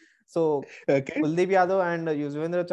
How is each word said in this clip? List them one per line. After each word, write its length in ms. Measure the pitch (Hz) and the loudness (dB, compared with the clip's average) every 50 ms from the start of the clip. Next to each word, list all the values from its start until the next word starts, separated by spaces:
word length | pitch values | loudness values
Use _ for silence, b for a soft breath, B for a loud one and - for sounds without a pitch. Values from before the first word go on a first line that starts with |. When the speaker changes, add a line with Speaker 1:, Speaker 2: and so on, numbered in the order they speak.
| b b b b b _ - | b b b b b _ -2
Speaker 1:
So, 40 | 170 | 0
Speaker 2:
ఓకే. 600 | 165 156 151 139 135 - - - - - 143 139 | 0 0 0 -2 -4 -8 -16 -8 0 2 2 2
Speaker 1:
కుల్దీప్ 500 | 135 - - 285 156 147 165 175 180 180 | 2 -2 -4 -2 -2 0 2 0 2 4
యాదవ్ 300 | 190 185 180 175 190 190 | 4 4 4 4 2 0
and 300 | 180 170 170 165 165 160 | 0 0 0 -2 -2 -2
యుజ్వేంద్ర 560 | 156 147 147 143 143 147 156 170 175 180 170 175 | -2 -2 -2 -4 -4 -4 -4 -2 -2 -2 -2 0